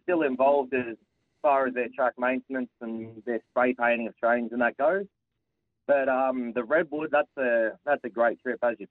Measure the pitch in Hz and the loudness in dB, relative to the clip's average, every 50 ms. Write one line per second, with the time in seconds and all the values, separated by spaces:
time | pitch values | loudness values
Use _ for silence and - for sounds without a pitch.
0 | - - 180 165 151 135 127 127 131 139 143 143 131 127 135 127 123 117 110 - | -4 -2 0 2 2 0 2 2 4 4 4 2 0 0 -2 -4 -4 -4 -8 -12
1 | _ _ _ _ _ _ _ _ - 147 135 135 131 123 123 123 120 123 127 - | _ _ _ _ _ _ _ _ 0 2 2 2 2 0 -2 -4 -4 -4 -2 -2
2 | 131 120 - 123 123 127 131 127 - - 135 131 123 - _ - 120 113 113 113 | -2 -2 0 0 -2 0 0 -2 -4 -6 -6 -6 -6 -8 _ -12 -10 -10 -8 -8
3 | 113 113 113 110 - 123 120 113 - _ - 123 123 127 127 123 120 120 117 117 | -10 -12 -14 -12 -6 -4 -4 -4 -6 _ 0 0 2 2 0 0 0 0 0 0
4 | 117 107 - - - 117 120 120 117 107 117 123 120 113 - - 139 156 185 196 | -2 -6 -6 -2 0 2 2 0 -2 -4 -2 0 0 0 0 0 0 0 0 0
5 | 196 - _ _ _ _ _ _ _ _ _ _ _ _ _ _ _ - 143 139 | -4 -8 _ _ _ _ _ _ _ _ _ _ _ _ _ _ _ 0 2 2
6 | 135 135 131 127 135 131 127 127 120 117 110 123 117 110 151 165 175 143 147 151 | 2 2 2 2 2 0 0 -2 -4 -4 -4 -4 -2 2 2 2 2 0 -4 -6
7 | 160 151 131 147 147 - - 143 131 120 117 117 113 107 98 - - 143 143 131 | -4 0 2 0 0 0 -2 -2 0 2 2 2 2 0 -2 -4 -2 -2 0 0
8 | - 113 98 117 117 117 98 - - 131 117 - 120 120 113 - - - | -2 -4 0 2 2 2 2 -2 -4 -6 -4 0 -2 -2 -2 -4 -10 -12